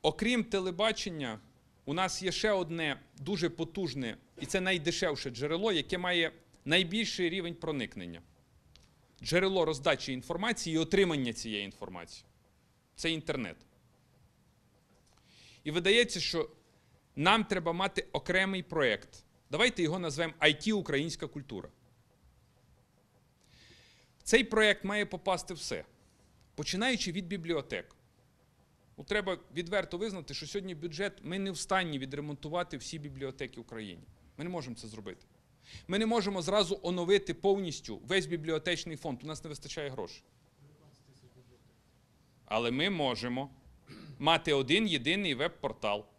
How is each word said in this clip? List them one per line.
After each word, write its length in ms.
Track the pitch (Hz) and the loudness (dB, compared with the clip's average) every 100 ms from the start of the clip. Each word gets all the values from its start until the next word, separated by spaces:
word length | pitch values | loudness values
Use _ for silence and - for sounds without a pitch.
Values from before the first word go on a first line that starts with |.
Окрім 420 | 156 151 214 247 | 2 2 2 2
телебачення, 960 | - 196 185 175 220 214 208 165 131 107 - _ _ _ | 2 0 -2 2 2 2 -4 -4 -4 -6 -12 _ _ _
у 100 | - | -4
нас 280 | 156 185 - | 0 0 0
є 100 | 185 | -2
ще 200 | - 214 | 0 2
одне 480 | 196 170 170 156 135 - - | 2 0 -2 -2 -2 -8 -10
дуже 320 | 143 190 165 | -4 0 0
потужне, 680 | 170 165 202 175 131 120 - _ - | 0 -4 -2 -4 -2 -4 -6 _ -12
і 60 | 139 | -2
це 140 | 190 | 0
найдешевше 720 | 185 185 156 - 180 143 139 | 2 2 0 0 0 -2 -4
джерело, 420 | 117 147 165 220 | -4 -2 0 2
яке 260 | 175 - 180 | 0 0 -2
має 340 | 180 175 160 - _ - | 0 2 2 -2 _ -12
найбільший 680 | - 170 180 208 214 - 175 | 2 2 4 0 -2 0 0
рівень 240 | 185 170 | 0 -6
проникнення. 680 | 170 160 147 107 - 87 82 - _ _ _ _ - - _ _ - | -6 -4 -2 -4 -6 -10 -12 -16 _ _ _ _ -20 -20 _ _ -14
Джерело 420 | 117 170 190 190 | 0 2 4 4
роздачі 480 | 160 147 147 143 - | 2 2 2 2 0
інформації 640 | 127 - 170 220 226 - 160 | -6 -4 -2 0 -2 0 0
і 20 | |
отримання 540 | 160 190 185 151 123 | 4 6 6 4 0
цієї 320 | 110 117 104 | -2 -4 -4
інформації. 600 | 101 - 95 90 85 - - _ _ _ _ _ _ - | -4 -8 -12 -10 -12 -16 -20 _ _ _ _ _ _ -4
Це 140 | 165 | -2
інтернет. 460 | 165 160 139 101 - - _ _ _ _ _ _ _ _ _ _ _ _ _ _ _ _ - - - | -2 -2 -4 -4 -8 -18 _ _ _ _ _ _ _ _ _ _ _ _ _ _ _ _ -20 -20 -10
І 60 | 151 | -2
видається, 500 | 156 175 226 233 185 | 2 6 6 6 2
що 300 | 147 170 - - _ _ _ _ _ - | -2 0 -2 -6 _ _ _ _ _ 2
нам 280 | 165 220 | 6 6
треба 280 | 214 185 170 | 4 0 0
мати 340 | 170 190 185 - | 0 0 -2 -4
окремий 500 | - - 185 190 190 | -6 0 2 2 -2
проєкт. 600 | - 160 131 104 - - - _ _ | -2 2 4 2 -4 -20 -20 _ _
Давайте 320 | 151 247 240 | 2 2 4
його 160 | 160 185 | 0 0
назвемо 360 | 170 139 165 - | -4 -2 -4 6
«I 280 | 151 151 - | 6 6 2
T 40 | |
Українська 540 | 214 160 143 156 - 143 | 2 2 0 0 -4 -6
культура». 420 | 151 135 101 - - _ _ _ _ - _ _ _ _ - _ _ _ _ _ _ _ - - - - - _ _ | -8 -8 -10 -10 -16 _ _ _ _ -20 _ _ _ _ -20 _ _ _ _ _ _ _ -20 -20 -20 -20 -20 _ _
В 40 | |
цей 220 | - 226 | 4 4
проєкт 400 | 220 220 214 196 | 6 6 6 6
має 220 | 190 208 202 | 0 -2 -2
попасти 480 | 180 196 180 - | -2 0 0 0
все, 300 | 170 - 87 - _ _ _ _ _ _ | -8 -6 -6 -8 _ _ _ _ _ _
починаючи 580 | - 151 185 240 240 190 | -8 -4 0 0 0 -2
від 140 | 170 175 | -4 -6
бібліотек. 720 | 196 165 165 135 98 - - _ _ _ _ _ _ _ _ _ - | -8 -2 -2 -2 -6 -8 -20 _ _ _ _ _ _ _ _ _ -18
Ну, 80 | |
треба 340 | 147 208 190 180 - | -4 -2 -2 -4 -6
відверто 440 | 147 170 196 185 175 | -8 -2 -2 -2 -4
визнати, 360 | 214 190 147 | -4 -6 -8
що 120 | 143 156 | -10 -6
сьогодні 280 | 202 190 | -6 -6
бюджет, 380 | 170 170 151 196 - | -8 -8 -4 -6 -6
ми 160 | 143 185 | -8 -4
не 120 | 196 | -4
в 80 | 180 | -6
стані 400 | - 190 175 143 | 0 2 2 -2
відремонтувати 760 | 135 143 147 143 151 170 175 139 | -4 -6 -6 -8 -4 -2 -2 -6
всі 220 | - 165 | -8 -10
бібліотеки 640 | 147 131 135 131 131 - | -10 -8 -8 -6 -10 -10
України. 420 | 113 113 104 87 - - - - | -12 -10 -10 -12 -18 -20 -20 -10
Ми 80 | |
не 60 | 165 | -6
можемо 260 | 175 127 113 | -6 -8 -10
це 120 | 110 | -12
зробити. 380 | 110 101 87 - _ _ _ - - - | -12 -12 -14 -18 _ _ _ -20 -18 -4
Ми 100 | 190 | 0
не 80 | 220 | 2
можемо 360 | 233 196 196 | 2 0 -2
зразу 380 | 160 202 175 196 | 2 2 2 0
оновити 520 | 170 180 175 196 196 | -2 -2 4 4 4
повністю 640 | 165 196 196 185 143 - 107 | 0 2 4 2 -6 -8 -12
весь 300 | - 190 156 | 0 0 0
бібліотечний 720 | 170 156 160 165 170 - 156 | -4 -2 -2 0 -2 -4 -8
фонд. 220 | 160 123 | -6 -6
У 20 | 151 | -8
нас 180 | 156 | -10
не 60 | 160 | -10
вистачає 400 | 143 143 - 143 | -12 -10 -8 -6
грошей. 320 | 127 90 - _ _ _ _ - - - _ _ - - - - 123 - _ _ _ _ _ _ _ | -6 -8 -10 _ _ _ _ -20 -20 -20 _ _ -20 -20 -20 -20 -20 -20 _ _ _ _ _ _ _
Але 260 | - 110 117 | -2 0 2
ми 200 | 127 180 | 2 0
можемо 600 | 185 139 113 120 123 139 - - - - - - - | 2 0 0 -2 -4 -6 -10 -20 -20 -20 -18 -18 -2
мати 340 | 143 165 165 | 4 4 4
один 360 | 143 131 196 220 | 2 4 4 4
єдиний 460 | 156 123 196 196 | 0 2 2 0
веб-портал. 720 | 123 160 - 139 - 107 104 107 | 0 -2 -2 -6 -2 0 0 -2